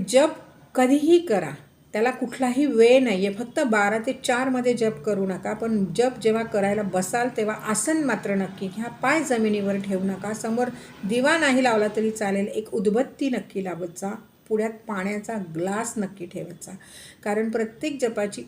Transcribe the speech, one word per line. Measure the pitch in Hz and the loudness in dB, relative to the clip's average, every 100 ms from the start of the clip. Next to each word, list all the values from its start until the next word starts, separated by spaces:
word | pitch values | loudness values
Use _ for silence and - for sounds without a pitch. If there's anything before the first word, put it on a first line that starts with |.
| 185 | 2
जप | 247 311 - - - - - | 4 4 0 -16 -20 -6 2
कधीही | 254 285 294 349 | 4 4 6 4
करा, | 339 196 156 147 - _ _ | 4 -2 -2 -8 -18 _ _
त्याला | 214 240 | -2 0
कुठलाही | 247 240 - 254 247 285 | 0 -6 -2 0 2 2
वेळ | 226 226 262 | 6 8 8
नाही | 247 185 202 | 4 2 0
आहे. | 202 | -4
फक्त | 240 - | -4 -2
बारा | 277 214 202 220 | 2 4 2 2
ते | 226 269 - | -2 -4 0
चारमध्ये | 247 262 254 247 | 0 0 0 0
जप | 240 220 220 | 2 0 -2
करू | 214 196 190 | -2 -2 -2
नका, | 180 202 | -4 -6
पण | 214 226 214 185 | -4 -2 0 0
जप | 160 247 247 | 2 0 2
जेव्हा | 220 220 | 0 0
करायला | 226 208 196 208 | 0 0 0 0
बसाल | 202 185 185 240 254 240 | 0 -2 0 0 -2 -2
तेव्हा | 214 214 | -2 -2
आसन | 214 214 - 320 | -2 -2 0 0
मात्र | 277 214 208 196 | 0 0 0 0
नक्की | 190 - 190 | -2 -4 -8
घ्या, | 196 233 | -6 -8
पाय | - 247 311 | -2 2 2
जमिनीवर | 269 233 220 208 196 196 | 2 2 2 0 0 -2
ठेवू | 196 190 | -2 -2
नका, | 190 190 202 | -2 -4 -6
समोर | 220 226 233 247 - - - 190 | -6 -2 -2 -2 -4 -16 -8 -2
दिवा | 240 277 330 | 2 4 4
नाही | 294 254 | 4 4
लावला | 254 220 208 214 | 4 4 2 0
तरी | 220 | -2
चालेल, | 214 202 196 202 | 0 -2 0 -2
एक | 220 220 | -4 -4
उदबत्ती | 233 202 214 269 - 277 | 0 2 2 0 -2 -2
नक्की | 233 - 196 | -2 -6 -8
लावत | 185 165 175 - | -6 -6 -8 -8
जा, | 196 220 - _ - | -8 -8 -14 _ -4
पुढ्यात | 214 220 220 - | -2 -2 -4 -8
पाण्याचा | 202 190 208 208 220 175 160 | -4 -4 -4 -6 -8 -6 -4
ग्लास | 180 202 233 226 | -2 -2 -4 -4
नक्की | 196 - 180 | -6 -8 -12
ठेवत | 180 165 185 | -10 -12 -14
जा, | - 190 - - - - | -16 -18 -20 -20 -20 -10
कारण | 214 208 226 | -4 -2 0
प्रत्येक | 226 220 - 302 277 | -2 -4 -4 -6 -2
जपाची | 240 220 202 - | -2 -2 -4 -6